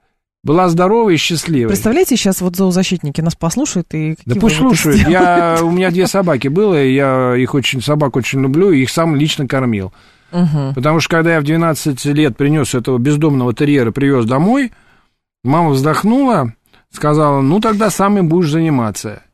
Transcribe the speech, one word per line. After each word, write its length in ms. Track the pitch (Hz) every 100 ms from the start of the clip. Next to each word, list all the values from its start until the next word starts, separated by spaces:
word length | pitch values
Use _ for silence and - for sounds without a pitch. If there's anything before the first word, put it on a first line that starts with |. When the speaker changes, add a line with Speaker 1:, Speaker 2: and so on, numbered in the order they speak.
| _ _ _ _
Speaker 1:
Была 260 | - 165 180
здоровой 460 | 165 185 226 220 156
и 20 |
счастливой. 520 | - 165 - 143 113
Speaker 2:
Представляете, 460 | 196 214 285 381 226
щас 240 | 196 190
вот 140 | 180 175
зоозащитники 640 | 190 180 185 175 143 139
нас 140 | 165 -
послушают 580 | 165 233 294 180 165 156
и 160 | 156
Speaker 1:
Да 240 | 160 - 208
Speaker 2:
какие 40 |
Speaker 1:
пусть 200 | 220 156
Speaker 2:
выводы 180 | 262 170
Speaker 1:
слушают. 200 | 156 139
Speaker 2:
сделают? 580 | 151 180 180 175 170 165
Speaker 1:
Я, 60 | 170
у 60 |
меня 180 | 180 185
две 160 | 175 185
собаки 400 | 196 175 135 135
было, 340 | 165 208 160
и 120 | 135
я 420 | 135 139 131 127 123
их 180 | 127 147
очень, 260 | - 135
собак 340 | 127 151 143 135
очень 260 | 113 135
люблю, 260 | 135 147 202
их 180 | 143 127
сам 240 | - 165 143
лично 300 | 151 - 131
кормил. 440 | 135 127 104 95 - _ _ -
Speaker 2:
Мгм. 420 | 175 175 147 135 135
Speaker 1:
Потому 240 | 147 165
что, 80 | -
когда 240 | 170 165
я 80 | 165
в 20 |
двенадцать 640 | 147 165 170 156 156 127 143
лет 320 | 147 151 -
принес 380 | 143 156 127 127
этого 220 | 123 127
бездомного 540 | 131 147 156 139 123
терьера, 380 | 110 147 143 113
привез 340 | 131 139 135 113
домой, 460 | 131 185 269 254 - _ _ _ _ _ _
мама 280 | 120 156 165
вздохнула, 840 | 135 147 156 202 254 269 202 123 - _ _ _
сказала: 480 | - 151 151 151 139
«Ну, 180 | 135 196
тогда 300 | 226 208 214
сам 280 | - 196 202
им 120 | 170
будешь 220 | 170 160
заниматься». 720 | 160 165 135 110 95 110 101 _